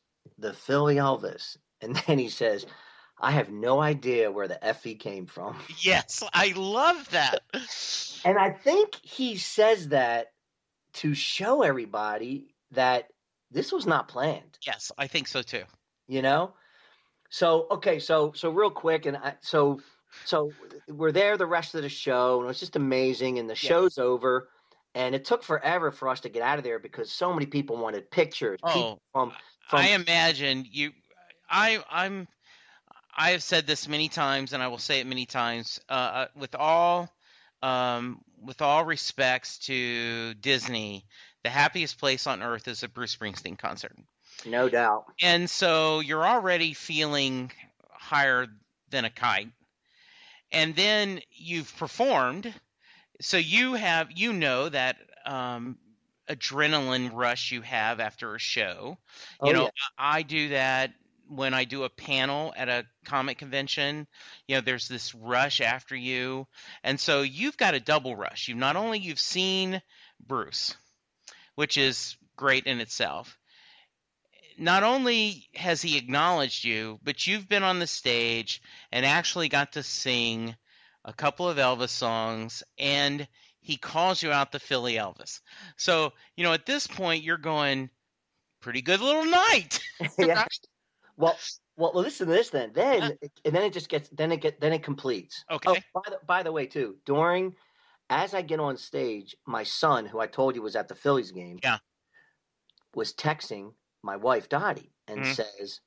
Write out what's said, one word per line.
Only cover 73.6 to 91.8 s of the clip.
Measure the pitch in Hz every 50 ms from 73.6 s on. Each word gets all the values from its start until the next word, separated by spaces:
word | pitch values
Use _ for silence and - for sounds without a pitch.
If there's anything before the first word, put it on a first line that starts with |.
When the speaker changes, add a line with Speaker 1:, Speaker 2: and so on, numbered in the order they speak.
| - - - _ _ _ _ _ _ _ _ _ _ _ _ _ _ - - -
Speaker 2:
Not | 160 170 180 196 202
only | 226 254 269 262 247 240 226 214 214 196 135 98 _ -
has | - 175 180 170 147
he | - 170 147 143
acknowledged | 120 123 131 143 156 175 180 160 139 127 - - -
you, | 120 113 110 110 110 107 - -
but | 143 143 - -
you've | 175 196 214 196 185
been | 208 202 196
on | 190 185 180
the | 170 156
stage | - - - 131 120 117 117 117 117 113 113 - - - - - - - - _
and | - 123 131
actually | 139 147 170 165 - - 180 165 147
got | 139 139 143 - -
to | 151
sing | 135 - - - - 135 123 120 117 117 113 113 113 113 113 - _ _ _ _ _ _ _ _ _
a | 110 107
couple | - 151 147 - - 180 175
of | 165 143
Elvis | 135 127 127 117 127 120
songs, | - - 127 117 113 113 113 113 113 110 113 113 - - - - _ -
and | 139 139 143 143 143 143 143 143 143 - _ _ _ _ _ _
he | _ - 151 127
calls | - - - 160 175 185 185 -
you | 170 156
out | 147 143 139 -
the | - 143
Philly | - - 143 127 120 123 117
Elvis. | 110 104 95 85 - - - - - - _ - - 202 180 - -
So, | - - 175 160 156 143 - _ - _ _
you | - 175
know, | 170 160
at | 165 - -
this | 277 294 -
point, | - - 196 190 170 165 160 156
you're | 160 170 165
going, | 147 160 156 151 147 139 135 135 131 123 - _ _ _ _ _ _ _ _ _ _ _ _ _
"Pretty | - 123 120 131 123
good | 165 185 196
little | 233 269 294 311 320
night." | 320 339 359 381 466 381 247 170 - - - - - - -
<laughs> |
Speaker 1:
<laughs> | 170 147 - -
Yeah. | 180 165 170 214
Speaker 2:
Right? | 220 - - - - _ _ _ _ _ _ _ _ _ _ -
Speaker 1:
Well, | 156 165 165 - - - - - _ _ _
well, | -